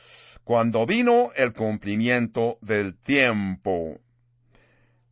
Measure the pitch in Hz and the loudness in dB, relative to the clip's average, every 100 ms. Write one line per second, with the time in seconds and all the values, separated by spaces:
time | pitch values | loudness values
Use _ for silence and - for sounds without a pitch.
0 | - - - - - 117 117 113 120 220 | -20 -20 -20 -14 -2 0 2 0 0 2
1 | 240 240 240 147 123 - 110 107 101 104 | 4 4 2 0 -2 -2 -4 -4 -4 -2
2 | 117 123 113 120 117 - 107 107 101 87 | 0 0 0 0 -2 -2 -2 -2 -2 -6
3 | - 139 127 107 98 92 101 90 80 - | 0 2 2 0 -2 -4 -4 -4 -4 -12
4 | _ _ _ _ _ _ _ _ _ _ | _ _ _ _ _ _ _ _ _ _
5 | _ | _